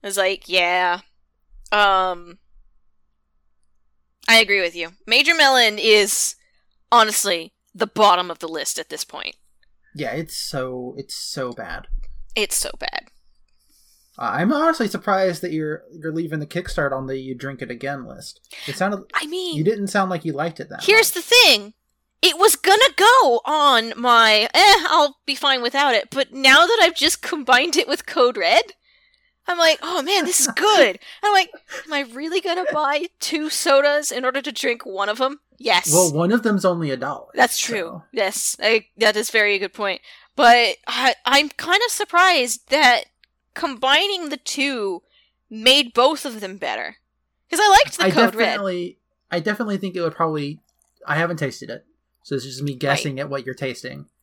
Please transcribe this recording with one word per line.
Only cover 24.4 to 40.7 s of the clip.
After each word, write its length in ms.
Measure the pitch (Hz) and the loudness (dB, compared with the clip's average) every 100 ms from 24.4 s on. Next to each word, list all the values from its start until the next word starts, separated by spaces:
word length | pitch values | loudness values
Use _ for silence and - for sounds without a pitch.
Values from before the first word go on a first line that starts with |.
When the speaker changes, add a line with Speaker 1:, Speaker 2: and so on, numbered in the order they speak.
| 214 | 2
Speaker 1:
eh, 220 | - 403 392 - | 4 6 6 4
I'll 300 | 320 294 - | 2 2 0
be 120 | - 269 | -10 -4
fine 260 | 285 262 | 0 0
without 320 | 233 277 285 | 0 0 2
it, 140 | 226 - | 2 -2
but 220 | 262 269 | -6 -6
now 340 | 262 269 277 339 | 2 6 6 6
that 140 | 453 | 4
I've 140 | 349 330 | 2 2
just 260 | 294 - | -2 -2
combined 540 | - 311 262 254 320 302 | -6 -8 2 2 2 -2
it 100 | - | -2
with 200 | 294 - | -6 -6
Code 300 | - 247 220 | 0 0 2
Red, 280 | 175 262 - - _ _ _ _ _ _ - | 2 2 0 -14 _ _ _ _ _ _ -8
I'm 100 | 349 | 0
like, 220 | 320 311 | 2 2
"Oh 200 | 320 359 | -2 -4
man, 220 | 277 392 | 0 -2
this 160 | 339 359 | 0 0
is 80 | - | -2
good." 500 | - 403 415 240 185 - | 0 2 4 4 0 -14
Speaker 2:
<laughs> 120 | - | -6
Speaker 1:
I'm 100 | 415 | 0
like, 180 | 392 359 - _ - 320 | 2 0 -8 _ -18 -8
"Am 60 | |
I 80 | 294 269 | -6 -6
really 280 | 233 320 359 | -10 -6 -4
gonna 240 | 349 349 339 | -4 -4 -4
buy 320 | 302 302 294 349 _ | -2 -2 -2 -6 _
two 280 | - 294 311 | -6 -4 -4
sodas 600 | - - 277 285 294 294 | -4 2 4 4 0 -2
in 140 | 247 | -4
order 180 | 254 262 | -4 -4
to 80 | 262 | -8
drink 320 | 233 269 233 | -6 -4 -4
one 240 | - 190 196 | -8 -6 -4
of 120 | 226 | -2
'em?" 180 | 262 294 _ _ | -4 -4 _ _
Yes. 340 | - - - | 0 0 4
Speaker 2:
Well, 200 | 160 180 | 2 4
one 200 | 147 170 | 2 0
of 100 | 233 | 0
them's 220 | 226 202 | 0 0
only 260 | 185 170 156 | 0 0 -4
a 60 | 127 | -6
dollar, 320 | 135 143 - | -6 -10 -10
Speaker 1:
That's 220 | - - - | 0 0 0
true. 200 | - 220 | -6 -6
Speaker 2:
so. 240 | 170 170 _ | -8 -12 _
Speaker 1:
Yes, 440 | - 190 - - - | -4 -4 -2 -6 -4
I, 260 | 214 226 - _ | 0 -2 -4 _
that 200 | 220 214 | 0 0
is 140 | 214 | -2
very 260 | 226 208 202 | 0 0 0
good 140 | 190 | -4
point. 280 | - 202 180 - - _ | -6 -6 -6 -12 -20 _
But 420 | - 240 240 226 | 4 6 6 4